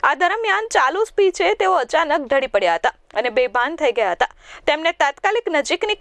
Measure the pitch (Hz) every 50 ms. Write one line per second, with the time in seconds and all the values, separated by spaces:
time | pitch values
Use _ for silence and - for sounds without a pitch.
0 | - 262 294 269 359 349 392 453 453 427 381 415 440 453 - 403 262 262 320 392
1 | 453 - - - 392 381 349 - 339 359 427 - 403 370 381 320 247 - - 311
2 | 330 294 294 339 277 226 277 277 262 254 - - 190 175 165 165 - 254 - _
3 | _ _ - 208 240 240 214 262 254 247 202 247 240 285 339 320 302 254 226 240
4 | 214 185 175 - - - - - - - - - - - 294 311 320 330 349 -
5 | 320 277 - - - 381 427 480 - - 320 294 285 - - 339 - 427 427 -